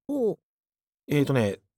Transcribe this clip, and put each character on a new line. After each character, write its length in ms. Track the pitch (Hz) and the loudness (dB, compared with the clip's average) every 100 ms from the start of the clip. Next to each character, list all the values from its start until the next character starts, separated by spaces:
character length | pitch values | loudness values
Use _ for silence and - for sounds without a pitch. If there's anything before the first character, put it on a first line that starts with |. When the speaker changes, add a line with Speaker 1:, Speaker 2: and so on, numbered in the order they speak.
| - | -8
Speaker 1:
ほ 240 | 285 226 | -2 -2
う。 60 | 170 _ _ _ _ _ _ - | -4 _ _ _ _ _ _ -2
Speaker 2:
え 160 | 147 | 0
ー 20 | |
と 80 | 135 | 2
ね、 280 | 135 107 - _ | 2 0 -4 _